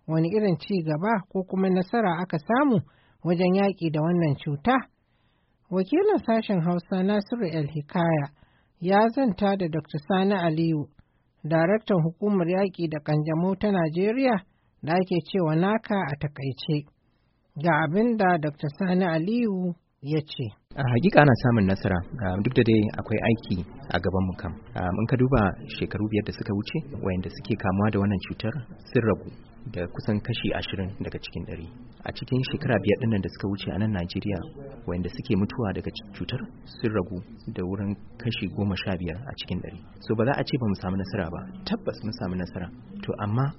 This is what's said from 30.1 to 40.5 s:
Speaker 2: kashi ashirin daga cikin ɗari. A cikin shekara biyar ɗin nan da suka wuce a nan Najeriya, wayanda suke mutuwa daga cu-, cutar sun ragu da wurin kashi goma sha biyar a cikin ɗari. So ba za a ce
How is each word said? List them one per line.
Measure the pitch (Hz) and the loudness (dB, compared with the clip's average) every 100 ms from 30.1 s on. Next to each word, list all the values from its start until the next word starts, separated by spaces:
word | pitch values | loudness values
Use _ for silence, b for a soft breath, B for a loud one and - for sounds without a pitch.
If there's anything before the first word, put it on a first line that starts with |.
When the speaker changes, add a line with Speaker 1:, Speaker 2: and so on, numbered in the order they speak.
| 104 | -2
Speaker 2:
kashi | - 110 101 | -2 -2 -2
ashirin | - - 95 92 - | -2 -4 -6 -6 -6
daga | - - | -8 -8
cikin | - - 85 | -10 -10 -8
ɗari. | 85 85 - - - | -10 -12 -16 -20 -12
A | - | -12
cikin | - 135 127 | -10 -2 -2
shekara | 135 - 127 104 | 0 -2 0 2
biyar | 98 101 | 4 2
ɗin | 113 | 2
nan | 104 | 0
da | 87 | -2
suka | - 98 | -4 -4
wuce | 98 - | -4 -4
a | 82 | -2
nan | 110 | 0
Najeriya, | 98 85 95 104 90 - - - - - | 0 -4 -4 -4 -4 -6 -12 -16 -10 -6
wayanda | 90 87 | -4 -4
suke | - - 98 | -6 -2 0
mutuwa | 104 - 104 | 0 -2 -4
daga | 90 95 | -4 -6
cu-, | - - | -10 -14
cutar | - 90 123 - - | -10 -8 -8 -10 -16
sun | - - 113 | -20 -6 -2
ragu | 107 90 90 - - - | -2 -4 -8 -12 -14 -10
da | 92 | -6
wurin | 92 98 101 98 - - | -6 -4 -4 -6 -10 -8
kashi | - - 92 | -6 -4 -6
goma | - 98 90 | -2 -2 -2
sha | 104 87 | -4 -4
biyar | 87 90 | -4 -8
a | 131 - | -10 -12
cikin | - - | -8 -8
ɗari. | - 85 - - | -8 -12 -18 -12
So | - 113 | -4 0
ba | 117 | 2
za | 139 | 0
a | |
ce | 131 | -2